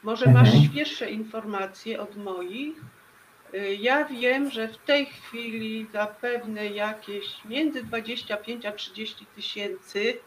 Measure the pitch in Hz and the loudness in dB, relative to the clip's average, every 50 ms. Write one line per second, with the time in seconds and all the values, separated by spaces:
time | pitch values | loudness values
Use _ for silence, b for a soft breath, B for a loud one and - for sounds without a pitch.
0 | 202 214 226 - - 131 123 123 123 - - - 147 147 - 285 302 - - - | -2 -4 -2 4 8 10 12 12 12 12 10 10 8 8 4 0 -4 -4 -4 -6
1 | 240 214 214 220 220 220 - 220 208 214 202 196 190 190 190 - - 220 220 - | -6 -6 -4 -6 -8 -8 -8 -10 -8 -6 -4 -4 -6 -6 -8 -12 -10 -8 -8 -8
2 | 208 208 208 208 202 190 185 180 180 180 202 247 285 302 320 311 - - - - | -8 -10 -12 -10 -10 -8 -8 -8 -8 -8 -8 -8 -8 -8 -10 -12 -16 -20 -20 -20
3 | - - - - - - - - - - - 196 202 196 202 202 214 247 269 294 | -20 -20 -20 -20 -20 -20 -20 -20 -20 -12 -8 -6 -4 -4 -4 0 2 2 2 2
4 | 294 294 269 233 247 247 254 277 285 277 - 220 220 220 226 - - - 285 285 | 2 -2 -4 -2 0 2 2 2 0 -2 -2 -4 -6 -6 -8 -8 0 2 2 2
5 | 277 269 - - - - - 233 233 226 220 226 220 220 220 220 220 214 - 208 | 2 -2 -8 -18 -18 -14 -12 -10 -8 -8 -6 -6 -6 -6 -6 -8 -8 -6 -4 -4
6 | 214 208 - - - 247 240 233 214 220 214 208 214 208 202 208 208 214 214 - | -4 -4 -4 -6 -4 -4 -4 -4 -4 -8 -8 -6 -6 -6 -4 -4 -4 -4 -4 -8
7 | - 202 202 202 196 - - - - 214 233 277 320 302 277 254 226 220 226 226 | -12 -10 -10 -8 -8 -10 -12 -14 -12 -8 -4 -2 -2 -2 -2 -4 -8 -6 -6 -6
8 | 214 220 240 - - - 208 208 - 220 240 233 208 208 202 - - - - 214 | -6 -6 -8 -10 -6 -6 -8 -6 -6 -10 -10 -8 -8 -8 -8 -8 -12 -14 -12 -12
9 | 220 214 - - 208 - - 208 202 - - 214 202 202 190 190 - - - 202 | -12 -12 -12 -16 -20 -20 -16 -12 -12 -10 -8 -6 -8 -8 -8 -10 -14 -8 -4 -2
10 | 214 233 247 240 - | -2 -2 -2 -4 -12